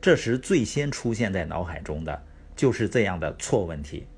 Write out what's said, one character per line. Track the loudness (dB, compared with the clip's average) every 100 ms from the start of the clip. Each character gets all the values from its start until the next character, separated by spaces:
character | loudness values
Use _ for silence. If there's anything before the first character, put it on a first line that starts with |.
这 | 6 4
时 | 4 -2
最 | 2 2
先 | 2 0 -2
出 | -2 -2
现 | 0 0
在 | 0
脑 | -2 -4
海 | -4 -6
中 | -6 -6
的 | -6 -8 -10 -20 -20 0
就 | 2
是 | 4 2
这 | 2
样 | 2 0
的 | -4 -6
错 | 0 0 0
问 | -6
题。 | -8 -10 -12